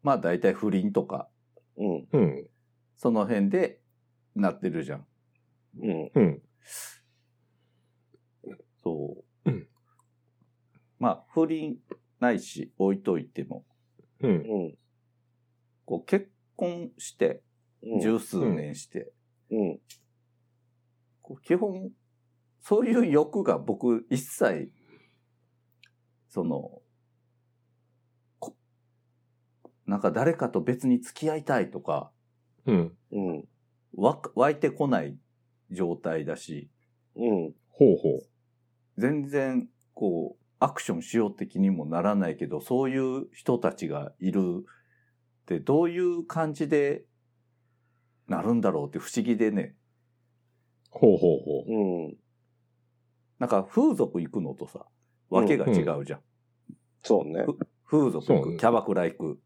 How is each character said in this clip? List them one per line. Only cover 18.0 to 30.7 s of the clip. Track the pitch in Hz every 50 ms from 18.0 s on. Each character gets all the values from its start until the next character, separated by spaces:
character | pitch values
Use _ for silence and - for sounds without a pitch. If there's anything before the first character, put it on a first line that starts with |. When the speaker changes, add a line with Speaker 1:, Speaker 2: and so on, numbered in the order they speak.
| 85 110 113 110
Speaker 1:
数 | - - - 92 85 110
年 | 92 76 76 73 71
し | - - _
て、 | _ - - - _ _ _ _ _ _ _ _
Speaker 2:
う | 107 110 101
ん。 | 87 - - _ _ - _ _ _ _ _ _ _ _ _ _ _ _ _ _ _ _ _ _ _ _ _ _ _ _ _ _
Speaker 1:
こ | - 139 143
う、 |
基 | _ - 165
本、 | 180 220 208 190 185 190 190 - _ _ _ _ _ _ _ _ _ _ _ _ _
そ | - - 208 208 247
う |
い | 233 226
う | 247 226 180
欲 | 143 147 151 151 - 208 190
が | - 95 73
僕 | - - 104 - - 123 117 113 - _
一 | 131 127 -
切、 | - - - - 117 90 73 - - _ _ _ _ - - _ _ _ _ _ _ _ _ _ _ _ _ _ _ _ _ - _ _ _ _ _ _ _ _ _
そ | - 101 87
の、 | 82 76 67 - - - - _ _ _ _ _ _ _ _ _ _ _ _ _ _ _ _ _ _ _ _ _ _ _ _ _ _ _ _ _ _ _ _
こ-、 | - - - _ _ _ _ _ _ _ _ _ _ _ _ _ _ _ _ _ _ _ _ _ _ - _ _ _ -
な | 98 101
ん |
か | 101 95
誰 | 82 113 123 160 165
か | 165 - 117
と | - 117
別 | 117 120